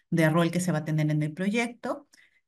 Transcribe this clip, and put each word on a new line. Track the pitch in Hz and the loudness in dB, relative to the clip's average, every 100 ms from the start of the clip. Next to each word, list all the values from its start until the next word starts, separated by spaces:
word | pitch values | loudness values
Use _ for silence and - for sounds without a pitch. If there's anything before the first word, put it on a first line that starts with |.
| _ | _
de | 165 156 | 2 4
rol | 170 165 | 4 2
que | 180 | 0
se | 180 | 0
va | 151 | -2
a | 151 | 0
tener | 156 156 | 0 2
en | 151 | 0
el | 151 | -2
proyecto? | 156 190 233 240 - 247 277 - _ _ _ | -2 -2 -2 -2 -6 -8 -8 -10 _ _ _